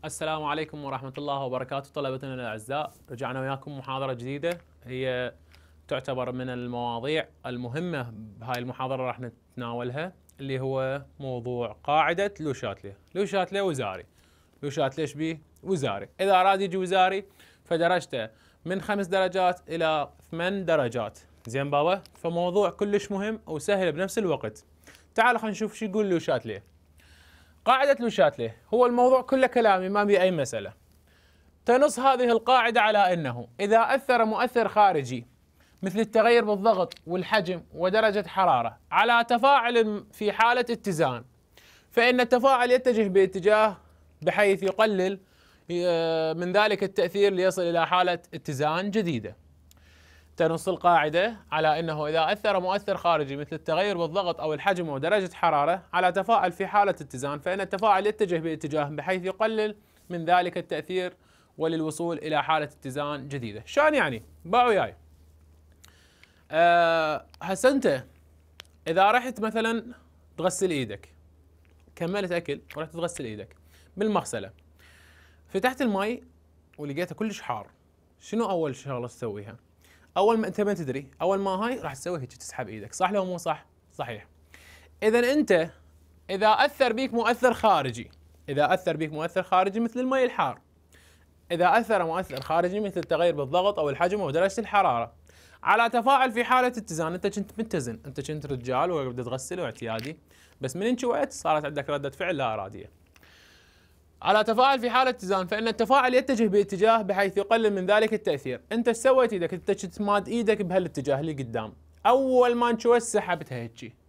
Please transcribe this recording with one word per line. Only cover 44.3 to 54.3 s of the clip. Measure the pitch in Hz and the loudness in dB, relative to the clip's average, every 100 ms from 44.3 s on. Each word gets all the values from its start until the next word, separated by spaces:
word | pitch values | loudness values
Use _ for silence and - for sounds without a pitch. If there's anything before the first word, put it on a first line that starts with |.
| 180 208 196 | 2 2 4
يقلل، | 190 180 220 196 185 196 _ _ _ _ _ | 0 2 2 2 -2 -2 _ _ _ _ _
آه، | 175 180 170 165 160 160 | -2 0 0 0 0 0
من | 160 175 | -2 0
ذلك | 190 214 208 | 2 2 0
التأثير | 196 196 180 196 202 | -2 0 -2 2 2
ليصل | 190 185 185 | 4 0 0
إلى | 175 170 165 | 0 0 2
حالة | 180 185 170 - | 2 2 0 -6
اتزان | 160 - 135 151 160 202 | -14 -10 -4 -2 -2 -2
جديدة. | 202 175 127 104 76 _ _ _ _ _ _ _ - _ - | -2 -2 -4 -6 -16 _ _ _ _ _ _ _ -20 _ -2
تنص | 160 165 180 | 0 0 -4
القاعدة | 175 175 170 151 160 202 220 - | 0 4 4 4 2 0 -2 -6
على | 156 156 151 | 0 2 2
أنه | 165 151 151 | -2 -4 -2
إذا | 160 160 | 0 0
أثر | 208 214 196 | 0 0 0
مؤثر | 180 196 208 185 | 0 -4 -4 -2
خارجي | 175 160 143 139 | 0 0 0 -6
مثل | 147 160 | -8 -10
التغير | - 160 202 185 | -2 0 0 0
بالضغط | 165 170 180 | -2 -2 -2